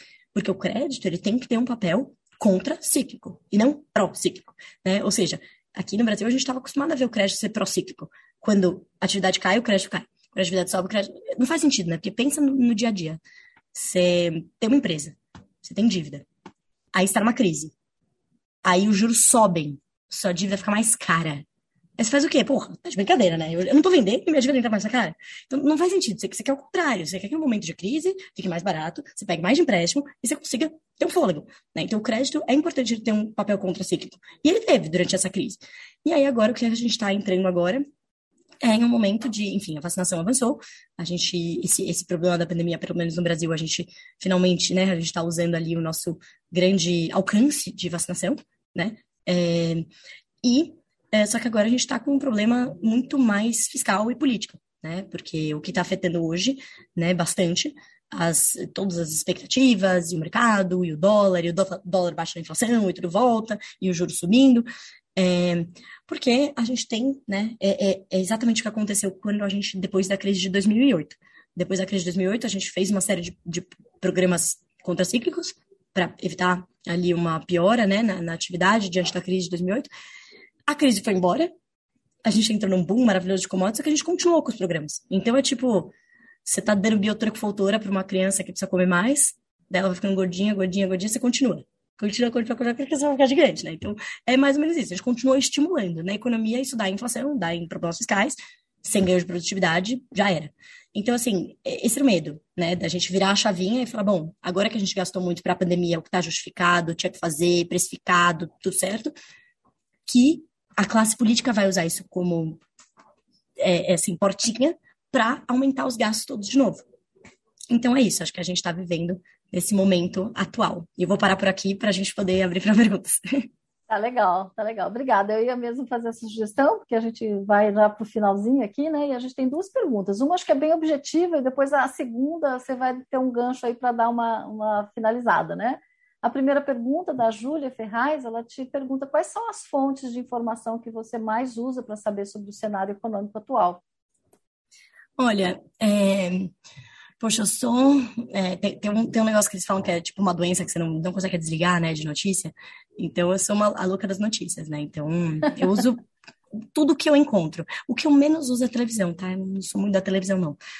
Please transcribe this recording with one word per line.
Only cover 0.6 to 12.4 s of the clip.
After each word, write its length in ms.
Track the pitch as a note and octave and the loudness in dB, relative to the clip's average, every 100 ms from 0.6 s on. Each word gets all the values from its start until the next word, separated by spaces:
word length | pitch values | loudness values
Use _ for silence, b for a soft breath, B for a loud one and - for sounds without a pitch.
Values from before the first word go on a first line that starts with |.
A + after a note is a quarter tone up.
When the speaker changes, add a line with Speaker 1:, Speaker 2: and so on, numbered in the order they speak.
| G3 G#3+ C#4+ B3+ F#3 | -2 -2 -4 -4 -4
Speaker 1:
ele 120 | F3 | -4
tem 220 | G#3 B3 | -2 -2
que 80 | - | 0
ter 100 | A#3 | -2
um 80 | B3+ | 0
papel 480 | A#3 F3 G3 C#4 _ _ - | -2 0 0 -2 _ _ 0
contracíclico 1040 | G#3 F#3 - E4 - C#4+ - - - F3 - | 2 2 0 -6 0 0 -2 -8 -18 -18 0
e 80 | G3+ | 4
não 260 | B3+ C#4+ _ | 4 2 _
procíclico, 600 | G#3+ F#3 - F3+ - - _ B B F#3 | 0 0 -2 -4 -4 -20 _ B B -2
né? 160 | G3 | 0
Ou 80 | G3+ | 0
seja, 280 | G#3 E3+ E3 B B _ | 0 0 -4 B B _
aqui 220 | - - G#3 | -10 -6 0
no 80 | |
Brasil 240 | A3+ G#3 A3+ | 0 0 0
a 20 | |
gente 160 | C4 C4+ | 0 -2
tava 140 | B3+ | -6
acostumado 320 | - C#4+ D#4 | -6 -4 -2
a 40 | C4+ | 0
ver 100 | A#3+ | -2
o 40 | |
crédito 280 | G#3+ G3 - | 0 -2 -2
ser 120 | G#3 | -4
procíclico. 600 | G#3 F#3+ F#3 - - D#3+ b b _ | -4 -2 -4 -6 -12 -18 b b _
Quando 440 | - G3+ F3+ - - - | 2 4 4 0 -14 -6
a 60 | G3 | -4
atividade 340 | G3 F#3+ - | 0 0 0
cai, 180 | F#3 A3 | 2 0
o 60 | |
crédito 260 | A#3 G3 - | 2 0 0
cai. 160 | F3+ - _ _ | -8 -10 _ _
Quando 80 | - | -4
a 20 | |
atividade 280 | F3 F#3 F3 | -2 0 -2
sobe, 160 | F#3+ F3+ | -2 -2
o 20 | |
crédito... 240 | G#3 G3 - - - | -4 -4 -10 -10 -2
Não 80 | B3 | 0
faz 140 | D#4+ | 2
sentido, 280 | D4 - E3+ | 2 2 -2
né? 60 | E3 | -4
Porque 160 | G3+ | -6
pensa 300 | - C#4 D4+ | -2 -2 2